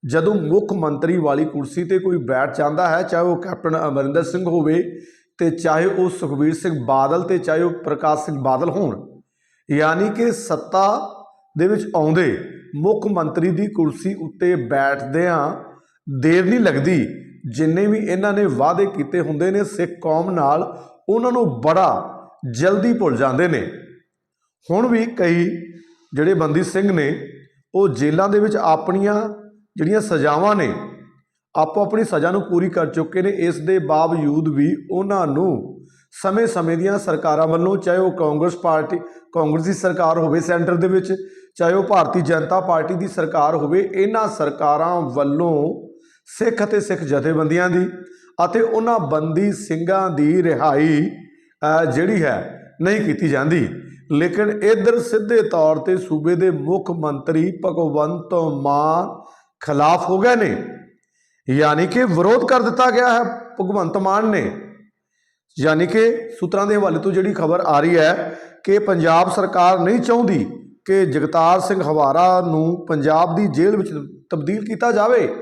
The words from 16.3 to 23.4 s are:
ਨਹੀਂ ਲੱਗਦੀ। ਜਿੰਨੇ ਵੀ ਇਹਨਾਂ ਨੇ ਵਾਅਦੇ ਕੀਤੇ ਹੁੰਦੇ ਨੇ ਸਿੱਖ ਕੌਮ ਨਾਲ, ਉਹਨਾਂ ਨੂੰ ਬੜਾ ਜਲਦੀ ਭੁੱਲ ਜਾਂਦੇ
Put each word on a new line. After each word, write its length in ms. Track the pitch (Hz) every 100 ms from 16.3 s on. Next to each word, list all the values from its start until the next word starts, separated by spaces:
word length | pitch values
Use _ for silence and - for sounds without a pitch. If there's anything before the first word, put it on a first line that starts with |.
| 175 185
ਨਹੀਂ 140 | 247
ਲੱਗਦੀ। 640 | 202 135 143 175 104 - - - - 113
ਜਿੰਨੇ 320 | 156 170 208
ਵੀ 100 | 214
ਇਹਨਾਂ 360 | 208 180 202
ਨੇ 120 | 202 202
ਵਾਅਦੇ 400 | 123 147 175 196
ਕੀਤੇ 360 | 196 139 175
ਹੁੰਦੇ 300 | 151 147 180
ਨੇ 120 | 196
ਸਿੱਖ 280 | 196 - 175 175
ਕੌਮ 300 | 165 156 185
ਨਾਲ, 560 | 175 139 151 - - - - -
ਉਹਨਾਂ 220 | 220 247
ਨੂੰ 300 | 247 208 120
ਬੜਾ 580 | 143 170 175 113 - - - - 131 117
ਜਲਦੀ 340 | 175 202 226
ਭੁੱਲ 240 | 233 175 120
ਜਾਂਦੇ 300 | 135 127